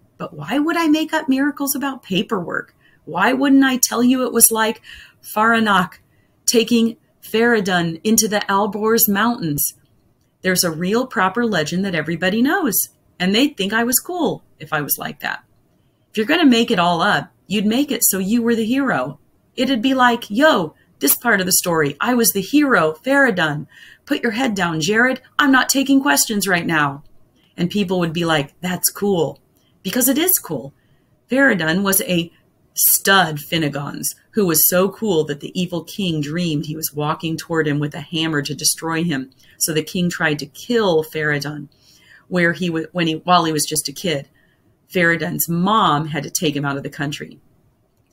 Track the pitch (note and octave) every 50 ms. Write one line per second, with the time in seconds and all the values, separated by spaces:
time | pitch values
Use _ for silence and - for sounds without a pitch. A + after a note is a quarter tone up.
0 | _ _ _ - - - - D3+ D3 F3+ A#3+ D4 D4 E4 F4 E4+ E4 D4+ D4+ D#4
1 | D#4+ D#4 D#4+ D4+ D#4 C4 C4+ C4 C#4+ D4 C#4+ - C#4+ C4+ - B3+ C#4 C#4 C4 B3
2 | - - F#3+ E3 D#3+ - A3+ F#3 E3 - - - - - _ _ _ _ _ _
3 | _ D3+ D#3+ F3 F#3+ A#3 C4+ C4 C#4 C#4+ C4+ C4+ C4+ C4 B3+ B3 - - A3 A3+
4 | B3 B3 C4 B3+ B3+ - - A#3 A3+ - A3+ A3 A3 A3 A3+ - - - - -
5 | - - _ _ - - - G#3+ A3 A3+ A#3 A3+ A3 G#3+ G3 F3+ F3 F3 - -
6 | _ _ _ _ _ _ _ _ _ - - A3+ A3+ A3+ A#3+ A3+ A3+ A3+ - -
7 | _ _ _ _ - - - A3 A#3 A#3+ A#3+ A#3+ F3+ G3 F3+ F3 E3+ E3 E3 -
8 | - G#3+ A3+ A3+ A3 G3 G#3+ - - - G3 G3 G#3+ G3+ G3 G#3 G#3+ A3 A3+ A3+
9 | - G#3+ G3 G3 A3 A#3+ A#3+ - F3 D#3 D3 D3 - - - _ _ _ _ _
10 | _ _ _ _ _ _ _ _ - F#3 F#3 - F#3+ E3+ D#3 D#3 F3+ F#3 G#3+ A#3+
11 | C4 B3+ - A3 F#3 F#3+ F#3 A#3+ A#3+ A3+ G3+ D#3+ D3+ D3 F3 F3+ G3+ G3 F3 D#3
12 | D3+ D#3+ E3+ D#3 F#3 F#3 G3 A3+ B3 D4 F4+ G4+ E4 A3+ - - - - _ _
13 | _ _ _ - F3+ F#3+ G3+ A3+ C#4+ D4 - - F#3 G3 A3 A3+ A#3 A#3+ B3 -
14 | - - F4+ F4+ D4 G3 D3 - - _ _ _ D#3+ - D#3 D3 D3 - - -
15 | - - - - - A1 - - - _ _ _ _ _ _ _ _ _ _ _
16 | _ _ - G#3 A3 B3 D#4+ F4+ E4 C4 A#3 A3+ A#3 - A3+ F3+ E3+ F3 E3+ D#3+
17 | F#3 G#3 F3 C#3+ D3+ - _ _ _ - F#3+ G#3+ F#3+ G#3+ A3 C4 D4 - A#3 -
18 | - - G3+ F#3+ F#3+ F#3 A#3 A#3+ A3+ A#3 A#3 A3 A3 G#3+ B3+ C#4 C#4 A#3+ E3+ C3
19 | B2+ C#3+ D3 - _ _ _ _ _ _ _ - C4 C4 C#4 A3 A3+ C4+ C4+ C4
20 | B3 A#3+ A#3 A#3 - - G3+ B3 D4+ D#4+ C#4 G3+ E3 D3 - _ _ _ _ _
21 | - C#4+ - - - A#3+ G#3 F#3+ F3+ F#3 F3 - - F3+ E3 D#3+ D3+ C#3+ C#3+ -
22 | G3 A#3+ B3+ A#3+ A3+ - - G3+ F#3+ - C#4 D4+ D4 C4+ A#3 F3+ D#3 D#3 D#3 -
23 | - B3+ C#4 C#4 C4 A#3+ F#3+ F3+ D#3+ D3+ C#3+ D3+ D3 - - - - - - _
24 | _ - C#4+ - - A#3 G#3 A#3+ C4+ A#3+ G3+ F#3+ F3 E3+ D#3+ D#3+ D3+ F#3 G#3+ A3+
25 | B3 C4 C4 - - _ _ - D4 C4+ C4+ B3+ B3 - - C#4 C4+ C4+ C#4 C4+
26 | C4+ C#4+ C#4+ C4+ - - G#3+ G3+ F3+ G3 F3+ E3+ E3+ - E3 D#3 D3 C#3 C#3 C#3+
27 | - - - - - _ _ _ _ _ _ - F3 F3 - G#3 G3 F3+ F#3+ F3+
28 | E3+ E3 D3+ E3+ E3+ E3 D#3+ D3+ C#3+ - _ _ F3 F3+ F3+ E3+ - - - -
29 | G3+ G3+ F#3+ E3+ D3 C3+ - - _ _ _ _ _ _ _ _ - F3+ - B3
30 | A#3 C4 B3+ D4 F4 F#4 - - - - D#3 A#2+ C3+ D3 - _ _ _ _ _
31 | _ _ _ _ _ _ A#3 C4+ C#4 C4 G#3+ E3+ D#3+ D#3+ E3 F#3+ G3+ G3 F#3+ -
32 | - - F3+ E3+ E3+ E3+ - _ _ _ _ _ _ _ _ - - - - -
33 | - G3+ G3 F#3+ E3+ D#3+ D3+ D3 - - F3 D#3+ D#3 C#3+ C#3+ C#3+ D3 C#3+ - -
34 | - - - - _ _ _ A3 G3 E3+ D#3 D3+ - - F3+ F3+ F#3+ G3 - -
35 | A3 G#3+ F3 D#3 D3+ D3 C#3+ D3 - - - F3+ F3+ F3 F3 E3 D#3 - - -
36 | G3 F3 D#3+ D3+ C#3+ D3 D#3 F3+ F3+ E3 D3+ D3 - D3 D#3 D#3+ D#3+ - C#3+ D3
37 | D3 D3+ E3+ - - D#3+ E3 D#3+ - - E3+ D#3+ D3+ D3+ C#3+ D3 D3 D3 - -
38 | D3 - F3 D#3+ D#3+ D#3+ D3+ C#3+ C#3 C#3+ D3 - D3+ - - - E3 E3 D#3+ D#3+
39 | E3+ F3 C#3+ C3+ C3 - _ _ _ - - - - F3 D#3 D#3 D#3 - - F#3
40 | F3 E3+ - - E3+ D#3 D3 D3 C#3+ - - - - - A#3+ A3+ G#3+ F#3+ E3 D#3
41 | D#3 - - D#3 D3+ D3+ D3 C#3+ D3 D3 D3 D3 C#3+ - _ _ _ _ _ _
42 | _ - - - _ _ F3+ F3+ E3+ E3+ E3 - F#3 F3 D#3+ D#3+ D#3+ - - F3
43 | E3 D#3+ D#3 D#3 - F3+ F3+ F3 E3 D#3+ D#3 D3 - - D#3 - - - C#3+ -
44 | - F3 D3 C#3 - - _ _ _ _ _ _ _ _ _ _ _ _ - F#3
45 | E3+ E3+ E3 D#3+ D#3 F3 D#3 D3+ - - E3+ E3+ F3+ G3 A3 A3 G3 E3 D3 D3
46 | D#3+ D3+ D#3+ C#3+ - - - - F3+ D3 C#3 C#3+ C#3+ C#3+ C#3 C#3 C3+ C#3 - -
47 | C#3+ D3+ D3 - D3 - - - _ _ _ _ _ _ _ _ _ _ _ _
48 | _ _